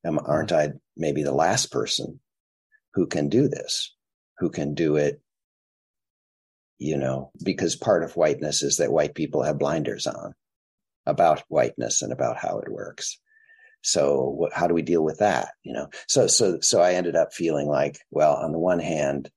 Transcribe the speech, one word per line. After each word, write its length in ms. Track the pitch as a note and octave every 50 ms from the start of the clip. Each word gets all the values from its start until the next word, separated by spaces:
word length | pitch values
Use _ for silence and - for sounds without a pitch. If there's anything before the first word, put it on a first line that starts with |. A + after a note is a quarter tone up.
| -
Am, 140 | E2 D#2 D2
aren't 320 | B1+ - D2+ D#2 - -
I 220 | E2+ D#2 D2+ D2 C#2 - _ _ _
maybe 280 | - D#2+ D2+ C#2 D2+ D2
the 100 | C#2 C2+
last 380 | C#2+ E2 F2+ G#2 - - -
person 480 | - - - - - - - - - - _ _ _ _ _ _ _ _ _ _ _ _ _ _ _
who 140 | G2 F2
can 220 | - - D#2 D2+ C#2+
do 180 | D2+ A#2+ D3
this, 460 | D3 - - - - - - - - _ _ _ _ _ _ _ _ _
who 120 | - - -
can 240 | - - D2 D2 D2
do 220 | D#2 E2+ D2+ D2+
it, 260 | D2+ D2 C#2+ - - _ _ _ _ _ _ _ _ _ _ _ _ _ _ _ _ _ _ _ _ _ _ _ _ _ _ _ _ _ _ _ _
you 180 | - D2+ D#2
know, 340 | C#2 C2+ C2 C2 C2+ C2+ - _ - -
because 320 | G2 F2+ - G2 E2 -
part 280 | - - A#2 G2+ E2+ D#2+
of 120 | E2 -
whiteness 480 | E2+ E2 D2+ C#2+ C2+ D#2 D2 D2 - D2
is 140 | C#2+ -
that 140 | - - -
white 240 | C#2 D#2+ D2 D2+ -
people 280 | - D#2 C#2 D2+ D2 C2+
have 160 | D2+ D2+ C#2+
blinders 480 | C#2+ D2 D#2+ D#2+ D2 - - - -
on 260 | - - - - - - _ _ _ _ _ _ _ _ _ _ _ _ _ _
about 380 | - D2+ - F2 D#2+ D2+ - -
whiteness 540 | _ - - B1 A#1 - - A#1+ A#1 - -
and 100 | - - B1
about 240 | B2+ B2+ - -
how 220 | - - - - -
it 120 | - -
works. 480 | - - - - - - - - - _ _ _ _ _ _ _ - _ - - _ _
So 560 | - - - E2+ D2 C#2+ C#2+ C2+ B1+ C2+ C#2 D2
wh-, 180 | E2+ F2 -
how 100 | - F2
do 60 | E2+ F2
we 80 | E2+
deal 220 | D2+ - E2+ E2 D#2
with 160 | D#2 D#2 -
that? 300 | G#2 G#2 E2 A#1+ - - - _ _
You 100 | - A1+
know, 140 | A#1+ C#2 - - - -
so, 200 | - - C#3 A2+
so, 320 | F#2 - - A2+ F#2+ E2+ D#2+
so 200 | - - - G2+
I 120 | F2 F2+ F2+
ended 220 | F2+ F2+ E2+ D#2+
up 180 | E2 D#2 - -
feeling 340 | - F2 E2 D#2 C#2+ D2
like, 320 | D2 D2 C#2 C#2+ C#2+ C#2+ - _ _
well, 240 | - D2 D2+ D2+ D2+
on 160 | - D#2 D#2+
the 80 | D2+ E2
one 200 | E2+ F#2 F2+ F2
hand 500 | D#2 D#2 D#2+ D2+ C#2+ C#2 C#2 C#2 - - _